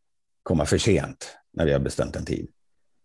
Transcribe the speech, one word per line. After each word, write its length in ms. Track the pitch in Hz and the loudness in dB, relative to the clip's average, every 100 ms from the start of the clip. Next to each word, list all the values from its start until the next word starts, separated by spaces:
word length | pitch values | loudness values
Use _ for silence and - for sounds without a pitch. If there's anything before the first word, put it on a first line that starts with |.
| _ _ _ _ | _ _ _ _
komma 240 | - 82 76 | 0 0 2
för 120 | 90 | 2
sent 580 | - 82 - - - - _ - | 4 2 0 -10 -18 -20 _ 0
när 80 | |
vi 80 | 80 | 2
har 80 | 69 | 2
bestämt 360 | 65 - - - | 0 -2 -4 -6
en 80 | |
tid?" 240 | - - - _ _ _ _ _ | -4 -6 -6 _ _ _ _ _